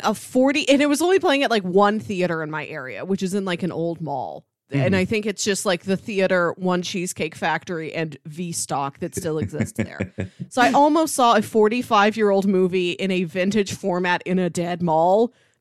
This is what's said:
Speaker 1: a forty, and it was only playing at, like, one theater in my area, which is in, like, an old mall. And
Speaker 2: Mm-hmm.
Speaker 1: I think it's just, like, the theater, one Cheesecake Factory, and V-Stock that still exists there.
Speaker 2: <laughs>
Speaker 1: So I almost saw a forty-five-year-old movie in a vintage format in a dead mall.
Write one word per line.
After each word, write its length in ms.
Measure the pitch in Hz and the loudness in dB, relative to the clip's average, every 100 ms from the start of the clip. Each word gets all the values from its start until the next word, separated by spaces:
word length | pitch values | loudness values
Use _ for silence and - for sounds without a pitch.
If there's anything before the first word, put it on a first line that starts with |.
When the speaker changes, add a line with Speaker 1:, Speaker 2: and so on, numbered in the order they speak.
| - | -2
Speaker 1:
a 80 | 208 | -4
forty, 520 | - 254 262 285 269 | -2 2 2 2 2
and 120 | 277 | 4
it 40 | 294 | 4
was 140 | 285 | 2
only 180 | 339 381 | 2 2
playing 240 | 359 277 | 4 2
at, 80 | 269 | 2
like, 120 | 226 | 0
one 360 | 185 180 202 214 | 2 4 4 2
theater 420 | 120 190 175 165 | -4 -2 -2 -2
in 80 | 156 | -4
my 160 | 156 147 | -8 -10
area, 380 | 151 131 101 | -12 -12 -12
which 180 | 156 190 | -4 -4
is 120 | 190 | -2
in, 100 | 202 | -2
like, 180 | 190 175 | -2 -4
an 120 | 180 | -4
old 260 | 113 170 165 | -4 -4 -4
mall. 440 | 156 139 98 69 - _ _ | -6 -6 -8 -12 -18 _ _
And 220 | 139 - | 0 2
Speaker 2:
Mm-hmm. 20 | 190 | 2
Speaker 1:
I 80 | 185 | 0
think 200 | 220 208 | -2 -4
it's 180 | 190 | -4
just, 220 | - 190 208 | -2 -2 0
like, 180 | 175 | -2
the 140 | 190 190 | -2 -4
theater, 560 | - 196 185 185 170 - | -2 -2 0 2 0 -2
one 240 | 185 180 | -2 -2
Cheesecake 540 | 175 202 180 - 165 - | -2 -6 -6 -6 -8 -4
Factory, 580 | 165 160 - 170 160 | -2 -2 -4 -8 -8
and 240 | - 160 143 165 | -6 -6 -8 -16
V-Stock 720 | 151 180 165 - 147 139 - | -10 -8 -6 -4 -4 -4 -6
that 140 | 175 - | -8 -6
still 220 | 165 156 | -4 -4
exists 360 | 123 147 107 - | -4 -6 -6 -4
there. 360 | 104 - 185 - | -8 -6 -8 -8
Speaker 2:
<laughs> 300 | - - - | -10 -10 -8
Speaker 1:
So 120 | - | 2
I 100 | 240 | 4
almost 420 | 254 294 311 320 | 4 4 4 0
saw 220 | - 240 220 | 2 4 4
a 60 | |
forty-five-year-old 1080 | 208 226 214 240 240 220 202 214 208 196 196 | 2 2 2 2 0 4 4 4 2 4 4
movie 440 | 185 185 185 175 | 2 2 0 -2
in 200 | - 190 | -2 -2
a 140 | 185 180 | -2 -2
vintage 480 | 185 185 214 190 | -2 0 0 -2
format 480 | 202 196 180 180 180 - | -4 -2 0 2 0 0
in 140 | 185 | 0
a 100 | 180 | 0
dead 320 | 170 170 175 | 0 -2 -2
mall. 520 | 175 160 170 196 233 - _ _ | 0 4 4 4 2 -2 _ _